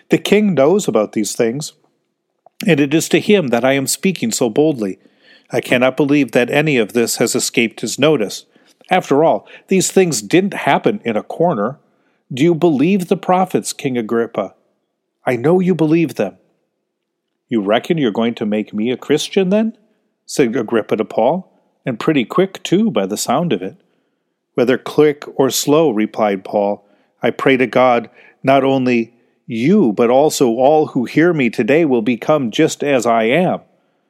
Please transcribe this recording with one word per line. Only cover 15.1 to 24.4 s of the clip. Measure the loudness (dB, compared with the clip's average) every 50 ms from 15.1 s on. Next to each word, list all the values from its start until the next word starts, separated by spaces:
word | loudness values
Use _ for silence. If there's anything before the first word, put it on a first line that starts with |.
| _ _ -6
I | -4 -2
know | 0 2 2 2 2
you | 2 2 2
believe | 2 2 2 2 2 0 0 -2
them." | -4 -6 -6 -8 _ _ _ _ _ _ _ _ _ _ _ _ _ _ _ _ _ _ _ _ _ _ -4
"You | -4 -2
reckon | 0 0 0 0 0 -2 -2
you're | 0 0 -2
going | 0 0 -2 -2 -2
to | -4 -4
make | -2 -2 -4 -4 -4
me | -6 -4 -4 -4
a | -4
Christian | -4 -2 -2 -2 -2 -2 -4 -4 -2 -2 0
then?" | 0 0 0 -2 -6 _ _ _ _ _ _ _ _ _ _
said | -6 -2 -2 0 0 -2
Agrippa | -4 -4 -2 -2 -2 -2 -2 -4
to | -4 -4
Paul, | -4 -2 0 0 0 0 -2 -6 _ _ _ _ _ _ _ -10
"and | -8 -8 -4
pretty | -2 0 0 0 -2
quick | -2 0 -2 -2 -2 -4 -10
too, | -4 -2 0 0 2 0
by | 0 -2 -2
the | -4 -4
sound | -6 -4 -2 -2 -2 -2 -2
of | -4 -4 -6
it." | -8 -14 _ _ _ _ _ _ _ _ _ _ _ _ _